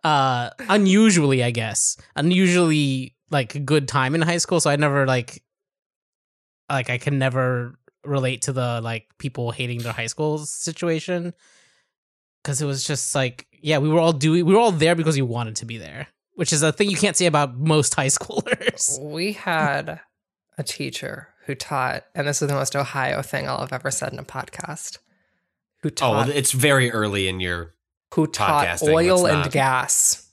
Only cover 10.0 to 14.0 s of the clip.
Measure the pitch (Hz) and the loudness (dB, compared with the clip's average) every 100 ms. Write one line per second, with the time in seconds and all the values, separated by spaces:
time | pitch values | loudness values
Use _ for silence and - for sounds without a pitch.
10 | 113 - 151 151 151 - - 160 170 160 | -8 -4 -2 -2 -6 -8 -10 -4 -2 -2
11 | 170 180 170 - _ _ _ _ _ _ | -2 -4 -6 -12 _ _ _ _ _ _
12 | _ _ _ _ - 135 147 135 - 143 | _ _ _ _ -6 -4 -2 -2 -4 -4
13 | - 143 127 120 - _ 151 151 151 160 | -2 -2 -2 -4 -20 _ 0 2 4 4